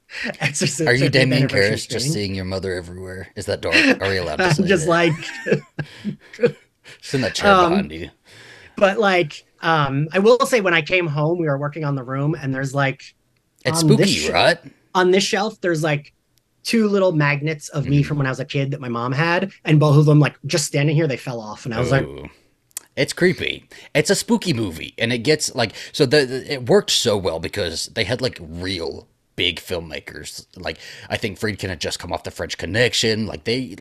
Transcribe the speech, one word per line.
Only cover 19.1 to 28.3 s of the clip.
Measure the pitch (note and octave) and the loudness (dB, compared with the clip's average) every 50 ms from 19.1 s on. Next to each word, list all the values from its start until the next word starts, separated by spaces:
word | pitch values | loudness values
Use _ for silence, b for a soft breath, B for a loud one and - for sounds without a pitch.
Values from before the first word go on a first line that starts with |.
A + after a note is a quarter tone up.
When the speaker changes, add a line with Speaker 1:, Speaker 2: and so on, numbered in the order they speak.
Speaker 1:
had, | C3 C#3+ E3 E3+ E3+ F#3 G3 G3 B B B | 0 0 0 2 0 0 -2 -4 B B B
and | F3 D#3 D3 | 2 4 4
both | D3+ D3+ C#3 D3+ | 6 6 6 6
of | D#3 | 6
them, | D#3 D3+ D3+ | 6 6 6
like, | C#3 B2 - _ - | 6 4 0 _ -6
just | C#3+ F3 E3 D3+ | -4 -2 -2 -2
standing | - - C#3+ C#3+ D#3 D3+ | -2 -2 0 0 2 2
here, | D#3 E3 C#3+ | 2 0 0
they | B2 A2+ | -2 -4
fell | - C#3 B2 A#2 | -6 -8 -8 -8
off, | G#2+ G#2+ G#2 - - | -8 -10 -12 -12 -10
and | A#2 A2 | -6 -4
I | A#2 | -2
was | B2 A#2+ | 0 2
like | C3+ C3+ - | 2 2 0
Speaker 2:
Ooh. | C#3 C#3+ C3+ C#3+ - - b b b b _ _ _ - - - _ _ | -2 -6 -12 -14 -16 -18 b b b b _ _ _ -16 -16 -16 _ _
It's | - C#3+ - - | -2 -2 -2 0
creepy. | - E3+ F#3 D3+ - E2+ - - C#2 - - B B B B B | 2 2 2 2 0 -2 -6 -6 -8 -12 -20 B B B B B
It's | C#3+ D3+ - | 0 2 2
a | G3 | 2
spooky | - - - A#3 G#3+ - F#3 C#3 | 0 0 0 0 0 0 0 -2
movie, | A#2 A2 F#2 D#2 D#2 C#2+ C2+ - - | -2 -2 -4 -4 -8 -10 -12 -8 -4
and | A2+ A#2 | -4 -2
it | B2 A#2+ | -2 -2
gets, | G#2+ D3 D#3 D3 - - - | 0 2 0 2 0 -2 -2
like, | B2+ A#2 A#2 - B B B | -2 -2 -2 -4 B B B
so | B - D3 | B 0 2
the, | B2 D3 D3+ C#3 | 4 4 4 4
the, | A#2+ C3 C3 - - D3 | 2 -2 -6 -6 -6 -8
it | C3 B2 A2+ | -4 2 4
worked | F3 G#3 - - | 4 4 4 2
so | - - - A#2+ G#2 G2+ | 0 0 2 2 0 0
well | F2 F2+ D#2+ E2 | 0 -2 -2 -4
because | E2 E2 - G2+ F#2+ E2 E2 E2 - - | -4 -6 -4 -4 -4 -4 -4 -6 -8 -6
they | - A2+ G#2+ | -4 -4 -2
had, | F2 B2+ B2 | -2 -2 -2
like, | C3 A#2 | -2 -4